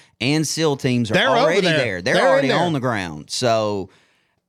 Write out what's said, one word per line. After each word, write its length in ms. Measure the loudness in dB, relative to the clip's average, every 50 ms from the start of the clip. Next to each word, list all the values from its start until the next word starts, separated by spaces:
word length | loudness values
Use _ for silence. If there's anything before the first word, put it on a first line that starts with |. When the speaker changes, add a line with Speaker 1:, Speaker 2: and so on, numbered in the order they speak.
| -20 _ _ -4
Speaker 1:
and 260 | -2 0 0 0 0
seal 300 | -2 -2 -2 0 0 -2
teams 340 | 0 -2 0 0 0 0 0
are 40 | 0
Speaker 2:
They're 140 | 0 2 2
over 100 | 2 2
Speaker 1:
already 220 | 2 2 2 2
Speaker 2:
there. 140 | 2 2 2
Speaker 1:
there. 260 | 0 0 -2 -4 -4
They're 120 | -2 0 0
Speaker 2:
They're 100 | 2 2
in 40 | 4
Speaker 1:
already 180 | 2 2 2 2
Speaker 2:
there. 100 | 0 0
Speaker 1:
on 120 | 0 0
the 60 | 0 0
ground. 520 | 0 -2 -2 -2 -4 -6 -8 -12 -12 -8
So, 600 | -6 -2 0 2 2 2 0 0 -2 -4 -6 -10 _ _ _ _ _ _ _ _ _ _ _